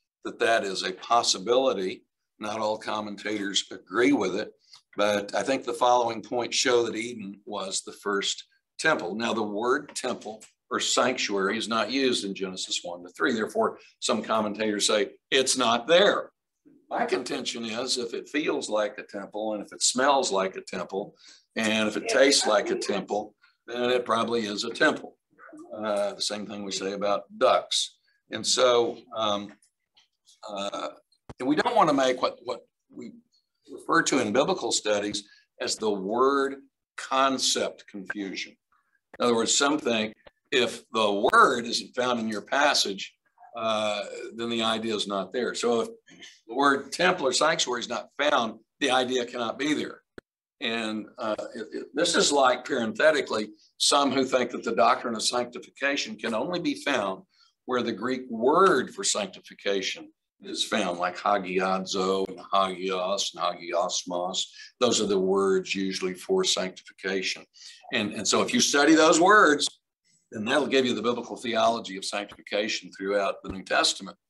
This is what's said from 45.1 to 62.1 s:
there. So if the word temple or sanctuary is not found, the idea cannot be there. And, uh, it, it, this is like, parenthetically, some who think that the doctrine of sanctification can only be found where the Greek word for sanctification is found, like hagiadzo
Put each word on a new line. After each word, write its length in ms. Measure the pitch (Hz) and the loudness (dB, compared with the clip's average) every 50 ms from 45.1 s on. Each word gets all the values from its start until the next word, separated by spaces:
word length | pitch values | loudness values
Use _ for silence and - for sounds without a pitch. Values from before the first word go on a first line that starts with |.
| 101 98 95 95 - | -4 -4 -4 -4 -4
there. 240 | 127 117 98 90 | -4 -2 -2 -2
So 240 | - - 120 117 113 | -2 0 2 2 2
if 80 | 113 113 - - _ _ - - - - - _ _ | 0 -2 -6 -14 _ _ -20 -20 -20 -20 -20 _ _
the 80 | 113 117 | -6 0
word 380 | 135 139 143 135 - - - - | 2 4 4 4 2 0 -4 -2
temple 340 | - 175 180 175 180 147 | 2 2 2 2 2 0
or 60 | 131 120 | 0 2
sanctuary 480 | - 151 156 165 165 - 127 123 - | 2 2 2 2 2 0 -2 -2 -4
is 80 | - - | -4 -4
not 220 | 120 107 - - _ | -6 -6 -8 -8 _
found, 440 | - 143 147 147 131 117 110 107 - _ _ _ - | -2 0 2 2 2 0 -2 -4 -10 _ _ _ -2
the 140 | 151 131 123 | 0 2 2
idea 340 | 131 127 120 127 127 113 | 2 2 2 0 -2 -2
cannot 320 | 120 - 123 117 110 104 - | -4 -6 -6 -4 -4 -4 -2
be 160 | 143 151 147 | -2 0 0
there. 280 | 120 101 - - - _ _ _ - - _ _ _ _ _ _ - | -2 -2 -4 -8 -14 _ _ _ -20 -20 _ _ _ _ _ _ -8
And, 460 | 139 117 113 117 113 107 110 107 101 - - - | -6 -4 -4 -2 -4 -4 -4 -6 -8 -10 -10 -8
uh, 160 | 117 110 107 - - - - | -4 -4 -4 -4 -4 -8 -10
it, 120 | 117 107 - - | -12 -12 -10 -10
it, 140 | - - - - | -10 -10 -8 -4
this 200 | 139 175 170 - | -2 0 2 4
is 160 | - 180 - | 4 4 4
like, 340 | 143 143 135 127 123 123 - | 4 4 6 4 4 2 -2
parenthetically, 880 | - 151 123 117 110 107 - 156 156 156 139 - - 120 107 107 107 - - _ _ _ - | -4 -4 -2 -2 -2 0 2 4 4 4 4 0 -2 -2 -4 -4 -6 -10 -16 _ _ _ -2
some 340 | - - 147 143 143 139 - | 0 2 4 4 4 2 2
who 120 | 139 131 | 0 0
think 280 | - 135 127 120 117 - | 2 2 0 0 -2 -4
that 100 | 113 - | -6 -4
the 120 | 120 110 | -2 2
doctrine 420 | 120 117 117 127 127 - 127 113 | 4 4 4 4 2 0 -4 -4
of 60 | 107 - | -4 -2
sanctification 920 | - 123 120 120 120 - 104 - - - - 135 139 143 139 - 113 107 | -2 -2 -2 -2 -4 -6 -12 -14 -16 -10 -6 -4 -2 -2 -2 -4 -6 -8
can 160 | - 117 113 113 | -8 -6 -4 -2
only 280 | 110 135 175 180 170 | -2 -2 -2 -4 -4
be 160 | 170 147 139 | -2 -4 -4
found 480 | - - 143 139 117 101 95 95 92 - _ _ _ _ _ _ _ _ | -4 -2 -2 0 0 0 -2 -4 -6 -10 _ _ _ _ _ _ _ _
where 180 | - 123 123 113 | -2 -2 0 0
the 100 | 117 107 | -2 -2
Greek 300 | 95 110 127 131 127 - - | -4 -4 -4 -4 -4 -6 -8
word 640 | 117 110 117 135 156 180 190 185 156 127 101 92 - | -4 0 2 4 6 6 6 6 6 4 2 -2 -4
for 80 | - 98 | -6 -4
sanctification 1080 | - - 107 101 95 - - - - 98 - - 101 98 98 - - - - - - _ _ _ _ _ _ - | -2 -2 -2 -2 -6 -8 -12 -20 -20 -18 -8 -4 -2 -2 0 -2 -4 -6 -8 -12 -18 _ _ _ _ _ _ -14
is 220 | - - - - | -8 -6 -6 -4
found, 360 | - - 113 98 90 87 87 | -2 0 0 0 0 -2 0
like 160 | 87 90 - | -2 -2 -2
hagiadzo 1120 | - - 101 101 101 92 90 90 95 92 92 95 95 92 - - 98 95 95 | 0 0 2 2 2 0 0 0 0 2 2 0 0 -2 -2 -2 0 0 0